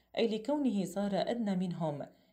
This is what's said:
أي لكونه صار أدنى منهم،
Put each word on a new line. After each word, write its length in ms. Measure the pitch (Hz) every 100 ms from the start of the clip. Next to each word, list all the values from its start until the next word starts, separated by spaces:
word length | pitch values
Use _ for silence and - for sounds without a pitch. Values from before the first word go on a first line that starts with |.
| _ -
أي 200 | 226 214
لكونه 460 | 214 294 262 202
صار 260 | 175 - 202
أدنى 440 | 190 - 240 208 185
منهم، 500 | 185 156 160 143 - - _